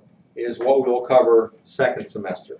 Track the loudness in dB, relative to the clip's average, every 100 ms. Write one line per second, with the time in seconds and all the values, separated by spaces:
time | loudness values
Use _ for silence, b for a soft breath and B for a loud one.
0 | -18 _ _ -10 -8 -4 0 2 2 -2
1 | 2 4 6 4 2 -4 -12 -4 -2 -4
2 | -10 -12 -10 -12 -14 -20